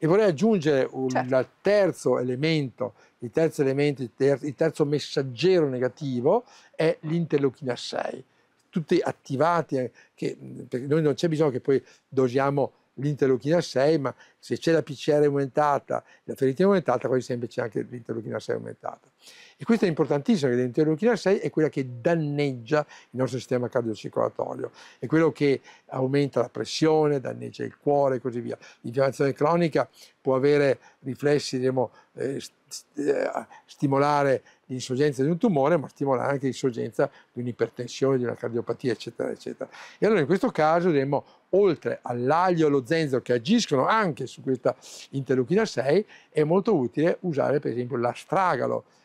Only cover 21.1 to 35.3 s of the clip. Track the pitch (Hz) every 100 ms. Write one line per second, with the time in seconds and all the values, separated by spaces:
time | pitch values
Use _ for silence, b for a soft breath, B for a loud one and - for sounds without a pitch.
21.1 | 220 190 208 147 - 151 - 131 120 170
22.1 | 170 147 143 143 127 117 151 147 - -
23.1 | 120 127 123 - 127 120 127 117 104 123
24.1 | 120 117 - 123 127 127 B B B 123
25.1 | 156 160 - 147 127 B B - 135 131
26.1 | 143 143 127 117 - 113 - 160 156 151
27.1 | 143 123 120 120 113 117 - 147 143 139
28.1 | 127 131 120 117 110 B B - 120 135
29.1 | 123 143 123 147 170 170 143 123 B B
30.1 | _ - 131 143 147 143 120 b b 135
31.1 | 120 147 147 - 131 127 131 120 b b
32.1 | - 123 127 - _ _ - - - 143
33.1 | 139 - - 120 B _ - 143 139 147
34.1 | 147 139 123 b b - 127 - 127 147
35.1 | 131 139